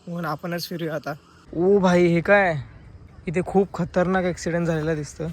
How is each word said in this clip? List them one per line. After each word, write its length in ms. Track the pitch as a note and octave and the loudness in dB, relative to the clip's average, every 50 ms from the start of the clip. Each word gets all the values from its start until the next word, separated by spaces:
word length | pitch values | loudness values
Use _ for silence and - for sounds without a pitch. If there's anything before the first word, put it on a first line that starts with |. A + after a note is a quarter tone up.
| - | -14
म्हणून 180 | F3+ E3+ E3+ E3+ | -12 -8 -6 -6
आपणच 440 | D3+ D3+ D3 - F3 E3+ F3 E3 - | -6 -6 -6 -6 -6 -6 -6 -6 -8
फिरूया 260 | F3+ D#3+ E3+ D#3 D#3+ | -8 -6 -6 -6 -6
आता. 200 | C#3+ - C#3 D3+ - _ _ _ - _ - - | -6 -6 -8 -10 -10 _ _ _ -20 _ -10 -4
ओ 220 | D#3 F3 F#3+ G3+ G3+ | 0 2 4 4 6
भाई, 280 | F#3 F#3 F3 F3 F3 | 6 6 6 6 4
हे 140 | E3+ E3+ E3+ | 4 4 2
काय? 360 | D#3 G3 G3+ G3+ G3 F3 D#3+ C#3 A#2+ - - - - - - - - - - - - | 2 4 4 4 4 2 -2 -4 -8 -12 -16 -20 -20 -20 -20 -20 -20 -20 -20 -14 -10
इथे 140 | F3+ D3+ F3+ E3+ | -6 -4 -4 -2
खूप 280 | - - F#3+ G3+ F#3 - | 0 2 0 0 0 -2
खतरनाक 500 | - F3 - - F3+ F3+ F3 F#3+ F#3+ F3+ | -6 -6 -2 0 0 0 0 0 0 0
ॲक्सिडेंट 420 | F3+ D#3+ - - E3+ E3 E3+ E3+ | -2 -4 -4 -4 -4 -2 -2 -2
झालेला 280 | E3 E3 D#3 D3+ D#3+ D#3+ | -2 -2 -2 -2 -2 -4
दिसतोय. 320 | D3+ D3 - - - D#3 E3+ | -4 -6 -8 -10 -10 -10 -10